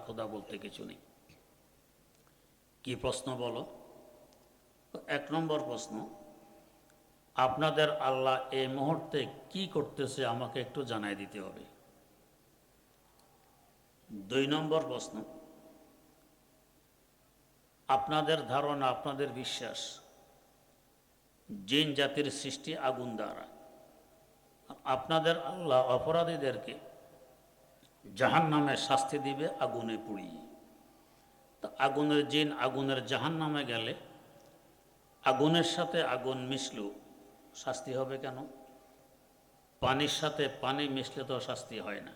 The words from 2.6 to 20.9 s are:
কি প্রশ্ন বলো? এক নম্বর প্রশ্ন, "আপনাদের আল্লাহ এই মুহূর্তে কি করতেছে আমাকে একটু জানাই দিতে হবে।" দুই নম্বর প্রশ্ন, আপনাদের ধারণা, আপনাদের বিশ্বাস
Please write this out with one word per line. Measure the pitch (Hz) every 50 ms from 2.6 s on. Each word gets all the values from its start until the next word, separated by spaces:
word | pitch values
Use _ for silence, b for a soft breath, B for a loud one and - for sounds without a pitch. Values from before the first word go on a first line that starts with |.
| _ _ _ _ -
কি | 127 123
প্রশ্ন | - - 131 127 - - 139 127
বলো? | 120 123 120 117 123 156 - - - - - - - - - - - - - - - _ _ _ _ _ _ _ _ _ _ - - -
এক | - 147 143 143 -
নম্বর | 151 160 165 156 151 151 -
প্রশ্ন, | 123 120 110 - - 107 110 104 - - - - - - - - - - - - - - - _ - - _ _ _ _ _ _ _ -
"আপনাদের | - 127 131 - 151 151 156 147 156 151 147
আল্লাহ | 151 151 - 131 131 131 131 131 131 131 - -
এই | 139 135 131
মুহূর্তে | 127 131 139 135 151 165 160 - - - 143 123 107 - - - -
কি | - 190 190
করতেছে | 180 - 160 - - - - 135 117 - 135 131
আমাকে | 117 120 123 127 120 - 135
একটু | 123 - - 147 131
জানাই | 117 117 110 104 104 101
দিতে | 98 101 95 - 104
হবে।" | 95 95 - - - - - - - - - - _ _ _ _ _ _ _ _ _ _ _ _ _ _ _ _ _ _ _ _ _ _ _ _ - _ _ _ _ _ _ _ _ _ _ _ _ _ _ _ _ - 110
দুই | 101 95 98 123 135 139
নম্বর | 143 151 156 156 151 156 160 -
প্রশ্ন, | - 123 117 - - 107 110 110 - - - - - - - - - - - - - - - _ _ _ _ _ _ _ _ _ _ _ _ _ _ _ _ _ _ _ _ _ _ _ _ _ _ _ _ _ _ _ _ _ _ _ _ _ -
আপনাদের | 135 127 - - 151 156 151 151 160 151 131 117
ধারণা, | 123 143 143 147 147 139 135
আপনাদের | 127 123 - - 147 139 135 143 127
বিশ্বাস | 120 131 123 - - - 127 110 104 - - - - - - - - - - - - - _ _ _ _ _ _ _ _ _ _